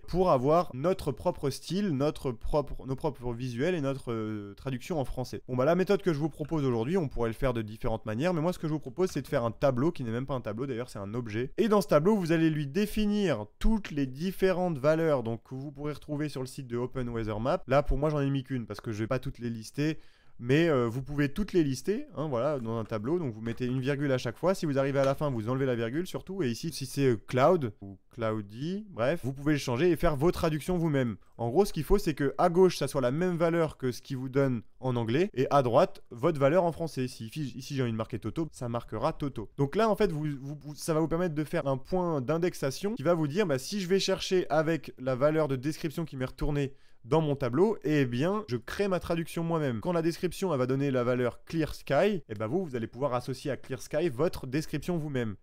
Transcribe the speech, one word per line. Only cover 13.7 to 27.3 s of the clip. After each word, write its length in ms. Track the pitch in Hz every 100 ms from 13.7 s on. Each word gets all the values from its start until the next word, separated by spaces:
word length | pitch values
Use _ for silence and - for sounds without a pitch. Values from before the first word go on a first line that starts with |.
| 220 -
les 140 | 147 135
différentes 720 | 131 185 - 190 175 180 151
valeurs, 460 | 139 160 165 139
donc, 200 | 113 113
que 120 | - 131
vous 160 | 143
pourrez 220 | 139 147
retrouver 360 | 139 - 147 151
sur 120 | 139
le 60 | 127
site 200 | - 131
de 100 | 117
Open 320 | 127 131 120
Weather 300 | 117 110 104
Map. 240 | 120 180 -
Là, 160 | 135
pour 140 | 139 131
moi, 120 | 156
j'en 120 | 151
ai 80 | 139
mis 140 | 139
qu'une, 240 | 127 131 110
parce 120 | 104
que 120 | -
je 80 | 104
vais 80 | 110
pas 120 | 127
toutes 200 | 135 127
les 100 | 120
lister. 480 | 113 110 - 151 151 - - - -
Mais, 280 | 120 147 170
euh, 180 | 135 120
vous 140 | 120
pouvez 260 | 127 143 143
toutes 240 | - 208
les 140 | 180 143
lister, 400 | 131 - 214 302 147
hein, 140 | 156
voilà, 300 | 123 139 147
dans 180 | 113 113
un 80 | 107
tableau. 340 | 113 110 175
Donc 140 | 143
vous 80 | 110
mettez 240 | 113 117 123
une 160 | 131
virgule 280 | 131 143 143
à 40 | 127
chaque 200 | 123 -
fois. 180 | 165 190
Si 100 | 160
vous 120 | 135
arrivez 200 | 139 139
à 60 |
la 100 | 135
fin, 160 | 139 151
vous 200 | 120 107
enlevez 160 | 131 135
la 100 | 120
virgule 320 | 117 143 185
surtout. 340 | 143 - 190
Et 80 | 135
ici, 220 | 117 135
si 140 | - 135
c'est, 220 | - 135
euh, 100 | 110
cloud 560 | -